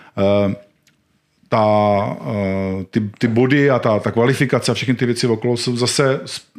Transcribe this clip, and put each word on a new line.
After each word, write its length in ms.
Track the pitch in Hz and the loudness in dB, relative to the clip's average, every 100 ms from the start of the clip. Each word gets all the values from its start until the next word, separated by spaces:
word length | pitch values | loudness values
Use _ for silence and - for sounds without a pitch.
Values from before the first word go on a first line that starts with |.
| - - | -10 0
eh, 380 | 98 101 196 196 - _ _ _ _ _ _ _ _ | 2 2 2 -2 -12 _ _ _ _ _ _ _ _
ta, 680 | 113 107 107 104 101 117 - 143 104 98 95 95 95 | 2 4 4 4 2 0 -6 -6 -4 -2 -2 -4 -6
eh, 20 | 92 | -4
ty, 200 | 113 104 - | -4 -4 -2
ty 80 | 120 | 0
body 420 | 113 127 143 139 | 2 2 4 2
a 100 | 123 | 2
ta, 200 | 117 104 | 2 0
ta 120 | 104 | 0
kvalifikace 600 | 113 123 131 135 131 - | 0 0 0 0 0 -2
a 40 | 117 | -2
všechny 180 | - 120 | -2 -2
ty 100 | 123 | -2
věci 220 | 117 123 | -2 -2
okolo 300 | 110 120 120 | -2 -2 -4
jsou 180 | 127 120 | -4 -2
zase 420 | 123 - 139 131 - | -2 0 0 0 -6
s-, 160 | - - | -16 -16